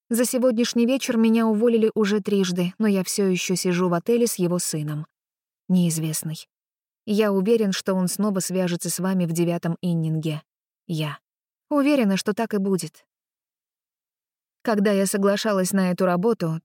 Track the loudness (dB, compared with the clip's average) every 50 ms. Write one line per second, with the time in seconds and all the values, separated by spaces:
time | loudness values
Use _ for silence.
0 | _ _ 0 0 0 0 0 2 2 2 2 2 -2 0 0 0 2 2 0 -2
1 | -2 -2 0 2 4 4 4 4 2 2 2 2 2 2 4 4 2 2 2 0
2 | 0 2 0 -2 0 0 0 0 0 0 0 -2 -2 -2 -2 0 0 2 2 0
3 | 0 -2 -2 0 0 0 0 0 0 -2 -2 -2 0 0 0 0 0 0 0 0
4 | 0 0 2 2 2 0 0 -2 -2 -2 0 -2 -4 -4 -4 -4 -6 -6 -6 -8
5 | -10 -12 _ _ _ _ _ _ _ _ _ _ _ 0 2 2 4 2 0 -2
6 | -4 -4 -4 -6 -6 -8 -8 -10 -14 -20 _ _ _ _ _ _ _ _ _ _
7 | _ -2 0 2 2 2 2 0 2 2 2 2 2 0 -2 -2 -2 -2 0 0
8 | 0 -2 -2 -2 -2 -2 0 -2 -4 -2 -2 -2 0 0 -2 -4 -4 -6 -4 -4
9 | -2 -2 0 0 0 0 0 0 0 0 -2 -2 -4 -4 -4 -2 -2 -2 -2 0
10 | 0 -2 -2 -2 -2 -4 -6 -6 -10 _ _ _ _ _ _ _ _ -8 -6 -4
11 | -4 -6 -8 -12 _ _ _ _ _ _ _ _ _ _ 0 2 4 4 4 4
12 | 2 2 0 0 -2 -4 -2 -4 -4 -2 -2 -2 0 0 -2 -2 -2 -8 -14 -20
13 | _ _ _ _ _ _ _ _ _ _ _ _ _ _ _ _ _ _ _ _
14 | _ _ _ _ _ _ _ _ _ _ _ _ _ -2 0 2 2 2 2 2
15 | 0 0 0 0 2 2 2 0 0 -2 0 0 0 0 0 0 0 0 0 2
16 | 2 2 2 2 0 0 0 0 -2 -4 -4 -4